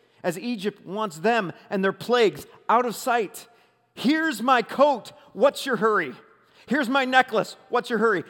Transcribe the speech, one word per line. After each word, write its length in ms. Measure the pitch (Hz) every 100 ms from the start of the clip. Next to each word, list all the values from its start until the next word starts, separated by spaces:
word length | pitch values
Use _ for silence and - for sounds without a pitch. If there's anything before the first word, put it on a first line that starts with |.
| _ _
as 160 | 180 175
Egypt 480 | 240 240 196 190 -
wants 340 | 196 214 156
them 340 | 190 233 185 - -
and 120 | 202
their 120 | 190
plagues 520 | 185 - 240 214 139 - - -
out 180 | 220 247
of 80 |
sight. 540 | 196 - 240 196 - - _ _ _ _
"Here's 480 | - 240 311 320 220
my 220 | 240 254
coat. 500 | - - 285 254 - - -
What's 340 | - 269 277 277
your 120 | 233
hurry? 360 | 220 208 151 113 - _ _ _ -
Here's 220 | 269 233
my 160 | 277
necklace. 540 | 254 262 247 220 - - -
What's 220 | 247 240
your 100 | 233
hurry? 240 | 226 196 -